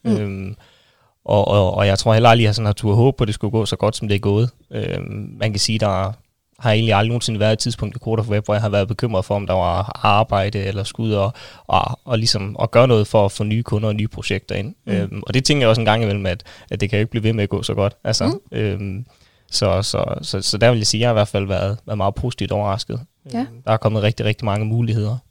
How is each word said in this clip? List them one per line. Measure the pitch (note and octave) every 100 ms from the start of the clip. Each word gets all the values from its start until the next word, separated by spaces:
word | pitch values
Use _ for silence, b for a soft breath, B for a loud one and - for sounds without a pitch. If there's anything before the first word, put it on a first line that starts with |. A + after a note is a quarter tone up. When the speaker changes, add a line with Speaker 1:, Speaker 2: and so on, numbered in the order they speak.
Speaker 1:
Mm. | A#2 G#2+
Speaker 2:
Øhm, | G2+ F#2+ F#2+ A2 b b b b b _
og, | - G#2 -
og, | G#2 F#2+
og | G2 G2+
jeg | G2
tror | A2+
heller | A2 A#2
aldrig, | A#2
jeg | G#2+
sådan | G#2 G#2+
har |
turde | G2+ G#2+ G#2
håbe | C3 -
på, |
at | A2
det |
skulle | G#2 G#2
gå | A2+ G2+
så | -
godt, | G#2 -
som | G#2+
det |
er | G2+
gået. | G2+ G#2 A#2+ - _
Øhm, | A#2 F2+ F2+ F2 G#2 G2+ -
man | G#2+
kan | G2+
sige, | - A2
der | G#2 F#2+ F#2+ G#2+ _ _ _ _
har | A#2
egentlig | G#2+ A2+
aldrig | G2+ A2+
nogensinde | A#2+ - G#2+
været | G#2+
et | A2
tidspunkt | B2 - G#2 B2
i |
Code | A2+ A2
of | A2
Web, | G#2
hvor | G#2
jeg | G#2
har | G#2+
været | G2+ G2
bekymret | G#2+ A#2+ F#2+
for, | -
om | G2+ F#2+
der |
var | F#2 F2 F2+ G2+ - G#2+
arbejde, | G#2 A2+ G2+ G2+ G#2
eller | G2 G2+
skulle | G2 - A2+
ud |
og, | G2+ G2+ B B B -
og, | - - -
og | - A2+
ligesom | A2+ G#2 G2 G#2
at | A#2
gøre | A#2 C3
noget | A2 G#2
for | A2
at | G2+
få | -
nye | G#2 A2
kunder | - G#2+ A2
og |
nye | G#2+ G#2+
projekter | - - G2+ -
ind. | G2 G#2 - -
Speaker 1:
Mm. |
Speaker 2:
Øhm, | F#2 E2+ G#2 -
og |
det | B2+
tænker | C3 C#3+
jeg | A#2
også | A2+
en |
gang | G#2+ A2+
imellem, | G#2+ G2+ F#2+
at, | F2 B B -
at | G#2+
det | G#2
kan | G#2+
jo |
ikke | A2
blive | A#2
ved | A2
med | A2
at | G2+
gå | G2
så | -
godt. | G#2 G2 -
Altså, | - A2+ -
Speaker 1:
Mm. | C4 - A#2
Speaker 2:
øhm, | G#2+ G2 G2 G2 B2+ b b b b
så, | - G2 F#2
så, | G#2+ - - -
så, | - G2
så | - G2+
der | A#2
vil | A#2
jeg | G#2
sige, | A2
at |
jeg | A#2+
har |
i | A2
hvert | G#2
fald | G2+ G2
været, | F#2+ F#2+ A2 -
været | G#2+
meget | G2
positivt | - B2 - G2
overrasket. | G#2 G#2 G2 - A#2+ - _ C#3
Speaker 1:
Ja. | A#3
Speaker 2:
Øhm, | C#4 A#2
der | G#2+
er | A2
kommet | A2 G#2+
rigtig, | G#2 - G#2+
rigtig | -
mange | A2 G2+ A2
muligheder, | A#2 A2+ A2 G#2+ B2+ -